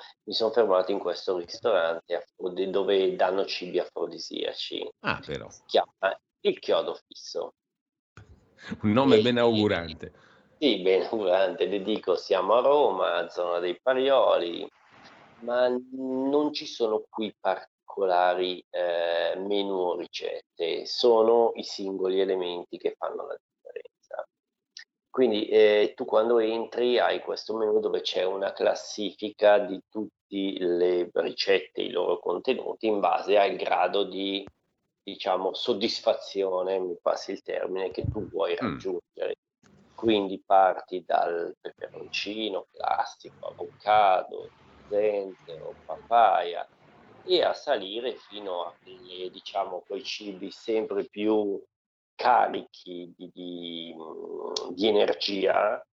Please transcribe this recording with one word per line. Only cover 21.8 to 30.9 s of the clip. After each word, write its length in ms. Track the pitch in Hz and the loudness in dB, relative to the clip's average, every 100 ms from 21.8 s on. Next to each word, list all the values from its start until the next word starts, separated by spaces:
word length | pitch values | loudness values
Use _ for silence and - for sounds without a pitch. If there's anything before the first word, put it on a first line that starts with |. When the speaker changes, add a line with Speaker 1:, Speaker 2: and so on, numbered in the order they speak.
| 98 95 92 95 | -6 -2 0 2
Speaker 1:
elementi 580 | 95 92 87 87 - 85 | 2 0 -2 -6 -10 2
che 160 | - - | 2 2
fanno 300 | 85 - - | -6 -6 -8
la 100 | - | -12
differenza. 920 | _ _ - - - _ - - - _ _ _ _ - - _ _ | _ _ -16 -16 -16 _ -14 -12 -12 _ _ _ _ -20 -20 _ _
Quindi, 360 | - 123 107 107 | 2 2 2 4
eh, 440 | 107 107 104 107 | 6 8 6 4
tu 120 | - 123 | 0 0
quando 320 | 107 113 117 | 2 4 4
entri 600 | 110 113 107 117 123 117 | 2 -2 -4 -2 2 4
hai 220 | 90 92 | 2 0
questo 340 | - 95 - 110 | -4 -8 -6 -2
menù 220 | 107 107 | 2 2
dove 200 | 104 90 | 2 -2
c'è 240 | - 95 | -2 -2
una 280 | 92 98 98 | 0 0 -4
classifica 1080 | - 101 - - - 101 - 104 - 104 104 | 0 0 0 -4 -8 -8 -6 -10 4 6 6
di 220 | 90 92 - | 4 -6 -10
tutte 200 | 110 101 _ _ 98 95 - | -10 -10 _ _ -4 -4 -2
le 520 | 90 87 90 | 0 4 4